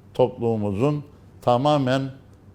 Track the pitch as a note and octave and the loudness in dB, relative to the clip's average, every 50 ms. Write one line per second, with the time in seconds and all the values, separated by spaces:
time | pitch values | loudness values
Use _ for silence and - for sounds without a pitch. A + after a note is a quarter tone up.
0 | - - - - B2+ A2 - A2+ A#2 A2+ A2+ G#2+ G#2 G#2 G2 G2 C3 D3 D3 D3 | -20 -8 0 0 0 0 0 -4 -2 -2 -2 0 -2 -2 -2 0 0 0 -2 -2
1 | C#3+ - - - - - - - - B2 B2 B2 C#3 D3+ D3+ C#3+ C3 B2+ C3 C3+ | -8 -12 -20 -20 -20 -20 -14 -4 0 2 2 2 2 2 2 2 2 0 0 -2
2 | C3+ C3 B2+ - - - - - - - - | -2 -6 -10 -14 -20 -20 -20 -20 -20 -20 -12